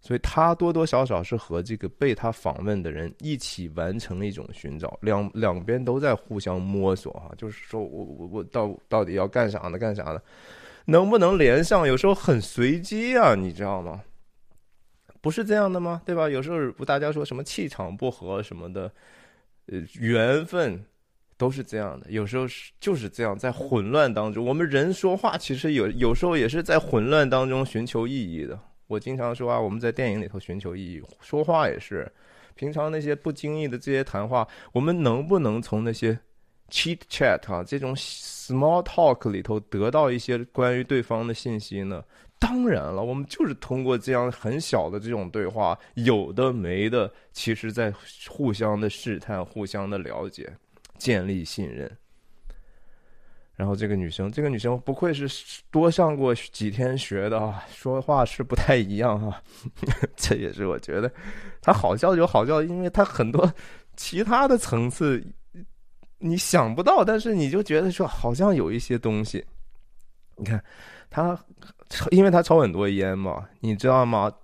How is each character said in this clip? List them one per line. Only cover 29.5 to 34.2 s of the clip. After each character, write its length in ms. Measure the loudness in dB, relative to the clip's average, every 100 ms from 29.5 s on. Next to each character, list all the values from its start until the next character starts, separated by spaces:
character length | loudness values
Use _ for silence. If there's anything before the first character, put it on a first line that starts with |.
啊， 80 | 0
我 100 | 0
们 100 | -2
在 120 | -2
电 200 | -2 -2
影 80 | -2
里 80 | -6
头 120 | -10
寻 200 | -10 -8
求 160 | -8 -10
意 60 |
义， 220 | -10 -12 -16 -20
说 220 | -6 -2
话 240 | 2 2 2
也 120 | -2
是。 320 | -6 -8 -8 _ -20 -20 -20 -10
平 180 | -6
常 180 | -4 -4
那 80 | -2
些 140 | -2
不 180 | -4 -4
经 280 | -6 -6 -4
意 80 | -4
的 100 | -6
这 140 | -2
些 120 | -2
谈 240 | 0 -4